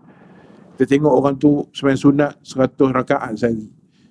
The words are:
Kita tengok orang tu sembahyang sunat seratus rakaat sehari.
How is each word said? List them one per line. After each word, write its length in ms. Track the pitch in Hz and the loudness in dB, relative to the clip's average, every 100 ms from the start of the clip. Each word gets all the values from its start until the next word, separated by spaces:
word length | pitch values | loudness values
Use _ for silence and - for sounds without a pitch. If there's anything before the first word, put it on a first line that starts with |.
| _ - - - - - - - | _ -20 -20 -20 -20 -20 -10 -4
Kita 80 | |
tengok 240 | 131 139 151 | 0 2 2
orang 320 | 131 139 135 | 2 0 0
tu 240 | 147 147 - | 0 0 -4
sembahyang 240 | - 139 135 | -4 -2 2
sunat 280 | 143 143 143 - | 2 2 0 -4
seratus 440 | - 131 131 - 135 | -10 -2 -2 0 0
rakaat 400 | 127 123 139 123 110 | 0 -2 -4 -4 -4
sehari. 320 | 117 110 107 _ _ _ _ | -4 -4 -10 _ _ _ _